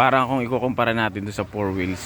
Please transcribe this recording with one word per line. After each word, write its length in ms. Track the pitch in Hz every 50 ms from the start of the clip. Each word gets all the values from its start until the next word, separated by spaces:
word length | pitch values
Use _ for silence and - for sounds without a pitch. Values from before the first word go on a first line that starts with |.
Parang 240 | 127 131 135 131 131
kung 160 | 120 135 135
ikukumpara 560 | 120 117 131 117 120 127 110 123 120 117 113
natin 320 | 117 110 107 92 101 98 104
doon 80 | 98
sa 80 | 107 98
four 320 | 90 - 107 104 95 95
wheels, 240 | 95 90 92 92 90 -